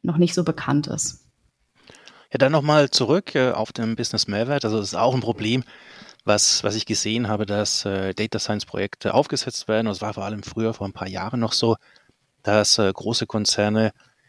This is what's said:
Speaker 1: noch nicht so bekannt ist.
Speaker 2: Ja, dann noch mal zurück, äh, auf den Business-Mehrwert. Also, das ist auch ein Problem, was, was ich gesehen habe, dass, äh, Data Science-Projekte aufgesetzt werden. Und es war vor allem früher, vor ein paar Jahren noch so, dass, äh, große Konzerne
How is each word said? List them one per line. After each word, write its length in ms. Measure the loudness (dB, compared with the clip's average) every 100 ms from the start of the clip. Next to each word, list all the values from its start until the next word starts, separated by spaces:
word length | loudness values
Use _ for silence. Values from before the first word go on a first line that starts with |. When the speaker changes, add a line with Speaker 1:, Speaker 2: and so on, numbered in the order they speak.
Speaker 1:
noch 160 | -2 2
nicht 160 | 2
so 100 | 2
bekannt 440 | -2 -2 0 0 0
ist. 400 | -4 -6 -10 _ _ _ _ _ _ -20 -20 -20 -20 _
Speaker 2:
Ja, 60 | 2
dann 140 | 4
noch 100 | 4
mal 260 | 6 6 6
zurück, 460 | 2 2 2 2
äh, 160 | 0 2
auf 220 | 0 -4
den 220 | -4 -4 -2
Business-Mehrwert. 680 | -2 -4 -2 -2 0 0
Also, 140 | 0 -2
das 100 | -2
ist 60 |
auch 200 | 2 2
ein 60 | 2
Problem, 440 | 0 -2 0 0 -2 -14 -20 -20 -20 -4
was, 380 | 0 2 2 2
was 120 | 0
ich 100 | -2
gesehen 440 | -4 -4 -2 -2 -2
habe, 180 | -2 -2
dass, 400 | -2 -2 -4 -4
äh, 260 | -4 -4
Data 260 | -4 -4 -4
Science-Projekte 760 | -4 -4 -6 -6 -6 -4 0
aufgesetzt 520 | 2 2 -2 -6 -6 -2
werden. 200 | 0 0
Und 80 |
es 80 | -4
war 100 | -6
vor 120 | -8
allem 180 | -8 -10
früher, 320 | -8 -4 -4
vor 120 | -4 -8
ein 60 |
paar 160 | -8 -10
Jahren 320 | -8 -6 -2
noch 140 | -2
so, 220 | 0 2 0 _ _ _ _ _ _
dass, 360 | 2 2 4 2
äh, 140 | 2
große 340 | 0 -4 -4 -2
Konzerne 640 | -2 0 0 2 2 0 -2 _ _